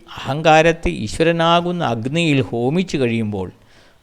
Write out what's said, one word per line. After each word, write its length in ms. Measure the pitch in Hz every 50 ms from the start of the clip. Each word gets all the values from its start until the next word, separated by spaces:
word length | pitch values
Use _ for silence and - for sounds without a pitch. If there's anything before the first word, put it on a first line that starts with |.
| - - -
അഹങ്കാരത്തെ 720 | - - - 135 156 - 160 156 160 160 170 160 165 - 180
ഈശ്വരനാകുന്ന 960 | 160 - 110 104 - - 160 165 170 165 165 165 170 175 170 175 180 175 160
അഗ്നിയിൽ 560 | 120 117 113 107 131 143 170 170 160 143 135
ഹോമിച്ചു 560 | 123 - 117 117 120 127 156 180 190 180 -
കഴിയുമ്പോൾ 560 | 151 127 117 117 113 110 104 104 98 92 92 - _ _ _ _ - _ _ _ _